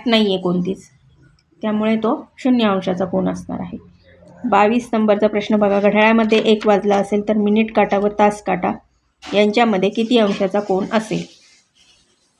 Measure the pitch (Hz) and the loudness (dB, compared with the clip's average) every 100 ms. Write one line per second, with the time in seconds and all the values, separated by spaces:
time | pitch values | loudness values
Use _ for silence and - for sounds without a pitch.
0 | 254 220 208 190 185 180 185 196 - _ | 0 2 2 0 -2 -2 -4 -8 -14 _
1 | _ _ _ _ _ _ 220 214 214 220 | _ _ _ _ _ _ -4 -2 0 0
2 | 220 302 - - 262 247 214 190 185 185 | 0 -4 -8 -4 0 2 2 0 -2 -4
3 | 185 185 185 180 - 180 185 - - _ | -2 -2 -2 -4 -8 -10 -10 -14 -18 _
4 | _ _ - - 240 202 208 240 233 220 | _ _ -20 -10 0 2 4 2 -2 0
5 | 214 208 214 214 208 214 202 202 202 208 | 2 2 0 0 -2 0 2 2 2 4
6 | 220 226 220 220 226 214 220 202 202 202 | 4 4 2 2 2 2 2 2 2 0
7 | 196 208 208 214 208 214 220 214 202 196 | 0 -2 -2 0 2 0 0 0 0 0
8 | 208 208 208 208 - 180 202 220 _ _ | -2 2 0 0 -4 -4 -4 -6 _ _
9 | _ _ - 196 208 214 233 190 190 220 | _ _ -4 0 2 2 0 0 -2 -2
10 | 220 240 208 202 196 202 202 190 208 214 | 0 2 2 0 -2 -2 -2 -4 -2 -4
11 | 220 170 170 _ _ _ _ _ _ _ | -4 -8 -8 _ _ _ _ _ _ _
12 | _ _ _ | _ _ _